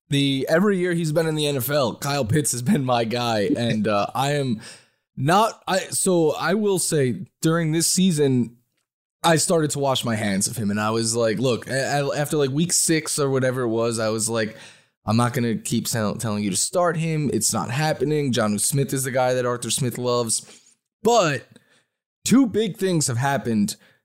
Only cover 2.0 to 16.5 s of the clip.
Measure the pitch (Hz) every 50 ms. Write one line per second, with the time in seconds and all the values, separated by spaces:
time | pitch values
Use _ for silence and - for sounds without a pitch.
2 | - 143 143 143 135 104 107 156 147 - - 120 123 123 208 156 135 127 123 120
3 | 117 113 107 120 120 120 113 107 101 95 95 - 120 117 113 110 104 110 104 101
4 | 101 - - 117 131 143 147 147 139 131 117 107 - - - - _ _ _ _
5 | _ _ - - 131 143 170 196 226 220 - - - - 175 190 165 - 131 -
6 | - 190 185 175 165 151 139 - 135 156 190 220 214 202 196 180 - - 170 156
7 | 139 127 113 85 - - _ - - 160 160 170 170 156 151 170 160 - - -
8 | 180 190 170 147 147 139 131 123 117 113 - _ _ _ _ _ _ _ _ _
9 | _ _ _ _ - 165 165 151 - - 185 165 156 147 - 143 139 139 131 127
10 | - 120 113 104 110 104 98 95 101 - - - 113 101 101 107 107 107 113 113
11 | 113 113 110 117 117 113 110 92 120 135 120 101 - - 117 135 135 107 127 143
12 | 143 139 - 123 147 139 - 151 143 139 131 147 175 175 - - - - 165 156
13 | 156 - - - 147 139 135 135 127 131 123 131 127 117 110 113 113 117 117 110
14 | 113 110 110 113 107 110 113 113 110 107 110 - - - - - _ _ _ _
15 | - - 107 117 120 120 117 139 123 117 110 92 - - - 117 107 - - 117
16 | 110 101 - - 120 113 104 104 104 101